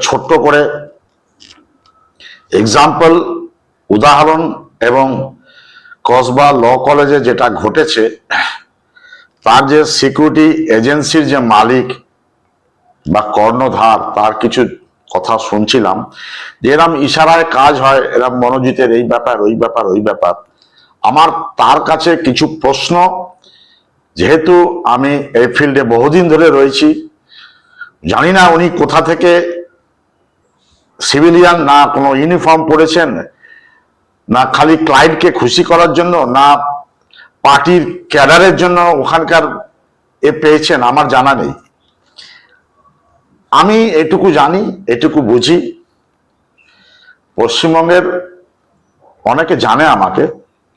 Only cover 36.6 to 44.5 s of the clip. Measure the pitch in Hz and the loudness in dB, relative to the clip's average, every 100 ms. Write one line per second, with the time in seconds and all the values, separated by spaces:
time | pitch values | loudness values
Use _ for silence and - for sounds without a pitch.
36.6 | - 143 - _ _ _ _ _ - 139 | -2 -10 -14 _ _ _ _ _ 0 2
37.6 | 165 175 143 - - 147 139 165 185 151 | 2 0 -2 -8 -6 0 4 4 4 2
38.6 | 180 175 170 151 127 165 147 165 185 - | 0 0 0 0 0 -2 0 0 -2 -6
39.6 | - _ _ _ _ _ 143 156 156 151 | -16 _ _ _ _ _ -2 0 2 2
40.6 | 156 147 120 143 139 127 135 131 73 - | 0 0 0 0 0 0 0 0 -4 -10
41.6 | _ _ _ _ _ - - - _ _ | _ _ _ _ _ -20 -20 -20 _ _
42.6 | _ _ _ _ _ _ _ _ _ 135 | _ _ _ _ _ _ _ _ _ 0
43.6 | 180 220 226 156 160 185 165 147 143 | 2 2 0 0 0 0 2 2 0